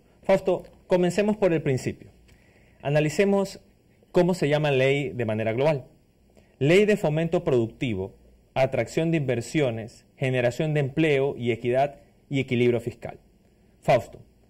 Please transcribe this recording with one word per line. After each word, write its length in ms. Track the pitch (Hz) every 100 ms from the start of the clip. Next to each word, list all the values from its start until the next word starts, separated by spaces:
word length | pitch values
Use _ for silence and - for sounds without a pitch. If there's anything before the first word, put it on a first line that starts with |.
| _ _
Fausto, 400 | - 190 190 175 - - -
comencemos 520 | 185 180 180 208 214
por 160 | 185
el 100 | 160
principio. 480 | 147 127 117 - - - _ _ _ _ _ _
Analicemos 800 | - 151 151 147 202 196 190 - _ _ _ _ _
cómo 240 | 180 180 180
se 120 | 143
llama 220 | 151 151
ley 400 | 135 135 143 139
de 160 | 107 113
manera 280 | 107 110
global. 320 | 113 147 143 - _ _ _ _ _ _ -
Ley 280 | 139 185 208
de 100 | 208
Fomento 480 | 160 151 165 170
Productivo, 720 | 170 127 113 - 127 95 98 - _ _ _
Atracción 580 | - 131 120 113 - 165
de 60 | 165
Inversiones, 880 | 131 117 117 160 135 113 107 - _ -
Generación 580 | 131 127 120 - 160
de 60 | 151
Empleo 560 | 135 147 160 139 139 -
y 160 | 120
Equidad 440 | 113 120 123 143 - _ _ -
y 100 | 139
Equilibrio 400 | 131 120 120 120
Fiscal. 400 | - - - - _ _ _ _ _ _
Fausto, 400 | - 127 - - - _ _